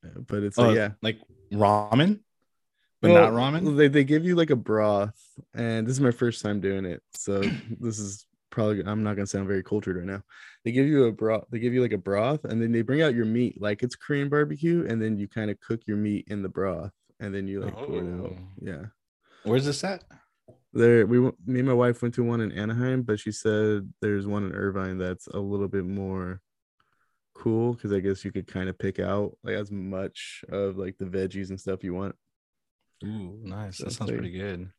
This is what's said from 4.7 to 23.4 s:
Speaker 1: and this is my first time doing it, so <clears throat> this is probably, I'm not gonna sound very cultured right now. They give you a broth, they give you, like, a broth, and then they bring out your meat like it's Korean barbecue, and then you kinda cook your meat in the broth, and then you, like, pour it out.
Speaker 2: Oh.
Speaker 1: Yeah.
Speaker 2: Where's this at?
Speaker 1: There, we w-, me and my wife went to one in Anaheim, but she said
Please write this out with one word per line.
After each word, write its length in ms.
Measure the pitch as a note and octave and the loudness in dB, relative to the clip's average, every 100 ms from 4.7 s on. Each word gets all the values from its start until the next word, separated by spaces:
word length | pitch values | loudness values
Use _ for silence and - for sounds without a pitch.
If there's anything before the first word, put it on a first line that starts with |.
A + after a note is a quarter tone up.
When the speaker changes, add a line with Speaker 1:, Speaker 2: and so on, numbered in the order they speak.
| G#2+ G#2+ G2+ G#2 - _ - - | 2 4 4 2 -4 _ -20 -14
Speaker 1:
and 320 | - A#2 A2+ A2 | -6 -2 -2 -2
this 60 | |
is 60 | C3 | 2
my 100 | C3+ | 2
first 320 | A#2 A#2+ A2+ | 4 0 0
time 180 | G#2 G#2 | -2 -2
doing 240 | F#2+ G2 | -2 -2
it, 180 | G2 E2+ _ | -4 -8 _
so 260 | - - G2 G#2 - | -12 -4 0 0 -4
<clears throat> 200 | A#2 A2+ | -8 -6
this 180 | A#2+ G#2+ | -6 -6
is 280 | G2+ G2 - _ _ | -8 -10 -18 _ _
probably, 340 | - G#2+ G#2+ | -2 0 0
I'm 180 | F2 G#2+ | -2 -2
not 140 | G#2+ G2+ | -2 -2
gonna 100 | G2+ | -2
sound 220 | G2 F#2+ | -4 -2
very 140 | G2 | -2
cultured 340 | F#2 G#2 F#2+ F2+ | -2 -4 -2 -6
right 80 | |
now. 160 | F2+ G2 - - - - | -6 -10 -12 -20 -20 -10
They 80 | A#2 | -2
give 140 | B2 C#3 | 2 4
you 180 | D3 | 4
a 80 | A#2+ | 4
broth, 320 | G2+ A2 A2 - | 2 0 0 -2
they 100 | A#2 | -4
give 120 | A#2+ | 0
you, 80 | B2 | 2
like, 120 | A#2+ | 0
a 60 | G#2+ | 0
broth, 460 | F#2 G2+ A#2 D3+ | 0 0 2 -2
and 160 | - A2+ | -2 -2
then 120 | A2+ | 0
they 100 | A#2 | 0
bring 180 | A2+ C#3 | 0 2
out 140 | D#3+ | 2
your 100 | A#2+ | 2
meat 380 | A2 A2+ B2 - | 0 2 0 -2
like 200 | G#2 G#2 | -4 -2
it's 140 | B2 - | -4 -6
Korean 320 | - C#3+ C#3+ | -4 -2 0
barbecue, 560 | D3 D3 D3+ E3 E3+ E3 | 2 0 0 0 0 0
and 140 | A2+ | -2
then 160 | A2 G#2+ | 0 -2
you 120 | G2+ | -4
kinda 260 | - G#2+ G2+ - | -4 -4 -6 -4
cook 140 | A2+ - | -6 -2
your 100 | G#2 | -2
meat 300 | G#2 G#2 - | 0 -2 -4
in 140 | G#2 | -6
the 80 | F#2+ | -6
broth, 420 | F#2 F#2+ E2+ G2 _ _ _ | -4 -4 -4 -8 _ _ _
and 140 | G#2 | -8
then 120 | G2 G2 | -6 -6
you, 160 | G2 | -6
like, 120 | F#2 | -6
pour 280 | - C#3+ F2 | -8 -8 -6
it 180 | F2 F2+ | -6 -8
out. 120 | F2 | -8
Speaker 2:
Oh. 40 | F2+ F#2 - | -12 -16 -14
Speaker 1:
Yeah. 220 | G2+ D#2 G2+ _ _ _ _ _ | -12 -12 -14 _ _ _ _ _
Speaker 2:
Where's 200 | G#2 B2 | 0 0
this 180 | C#3 C#3 | 0 -4
at? 200 | F#3 F#3 _ - _ _ _ - _ | -6 -6 _ -20 _ _ _ -20 _
Speaker 1:
There, 320 | - A#2 A#2+ G#2 | 4 6 8 6
we 100 | A#2+ | 4
w-, 180 | B2 - - | 2 -2 -4
me 140 | B2+ | 0
and 80 | C3+ | 2
my 40 | |
wife 280 | B2 B2 A#2+ | 4 4 2
went 120 | A#2+ A#2+ | -2 0
to 80 | |
one 180 | A#2 A#2 | 0 0
in 100 | A2 | -2
Anaheim, 480 | D#2+ G#2 A#2 B2+ C3 | -4 -4 -2 0 -2
but 160 | A#2 G#2+ | 0 -2
she 140 | - | -2
said 580 | G#2 | -2